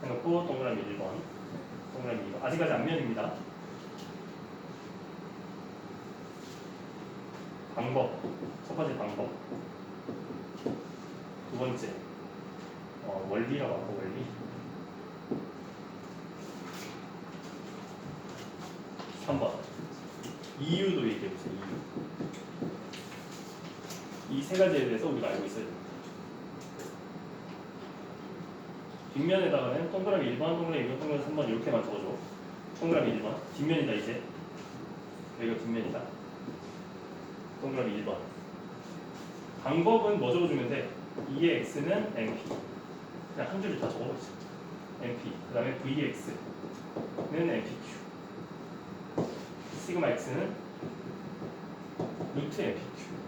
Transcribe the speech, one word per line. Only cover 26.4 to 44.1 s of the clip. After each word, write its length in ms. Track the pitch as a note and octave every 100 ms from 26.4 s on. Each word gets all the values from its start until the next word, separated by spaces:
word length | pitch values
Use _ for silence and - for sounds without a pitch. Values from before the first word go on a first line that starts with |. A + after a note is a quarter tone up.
| - - - - - - - - - - - - - - - - F#3+ - - - - - - - - - -
뒷면에다가는 800 | C3+ E3 F#3+ F3+ C#3+ B2 B2 F3
동그라미 340 | F#3+ F#3+ F#3+ B2
일 120 | B2
번, 180 | D#3 E3+
동그라미 280 | E3 D#3 A#2+
이 20 |
번, 100 | C3
동그라미 240 | D3+ C#3+
삼 120 | C#3+ D3+
번 120 | B2+
이렇게만 340 | A2+ - A2+
적어줘. 320 | G#2 G2+ F#2 E2+ - - - - - -
동그라미 320 | E3 - A2+
일 100 | G#2+
번. 140 | G#2+ - - -
뒷면이다, 380 | D3+ D#3 B2
이제. 280 | A2 G#2+ A#2 - - - - - - - - - - - -
여기가 180 | A#2 A2+
뒷면이다. 420 | A#2 A2+ A2 - - - - - - - - - - - - - - - - -
동그라미 320 | C3+ B2+ A#2 G#2
일 100 | -
번. 120 | F#2 - - - - - - - - - - - - - -
방법은 560 | C3 D#3 F3 A3+ G#3 G#3
뭐 120 | -
적어주면 340 | F3 E3 C#3 A#2+
돼? 200 | C#3 B2+ - - - - C#3
이의 220 | E3+ D3+
X는 500 | - D3 D3 G3+ G#3+ -
엠피. 260 | A2 - - - - - - - - - - D3+
그냥 160 | -
한 100 | F#3+
줄을 180 | G3 D#3
다 80 | -
적어버리자. 400 | - -